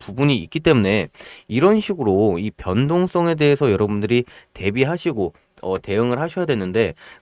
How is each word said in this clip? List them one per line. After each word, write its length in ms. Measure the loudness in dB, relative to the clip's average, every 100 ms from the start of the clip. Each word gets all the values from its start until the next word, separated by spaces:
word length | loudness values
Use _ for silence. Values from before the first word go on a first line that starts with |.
부분이 360 | -8 -2 0 0
있기 220 | -4 -2
때문에 480 | 2 4 4 0 -2 -10 -20 -20 -6
이런 320 | 2 4 4
식으로 600 | 0 -2 0 2 2 0
이 120 | -4
변동성에 880 | -8 -4 -2 0 0 0 0 0 2
대해서 340 | 2 2 2
여러분들이 540 | 2 0 -2 0 0 -2 -10 -20
대비하시고, 840 | -6 -4 0 -2 -2 -4 -2 -4 -6 _ -12
어, 160 | -6 -6
대응을 380 | -2 -2 0 -2
하셔야 260 | -4 -4
되는데 500 | -2 -2 -2 0 -2 -4 -16 -20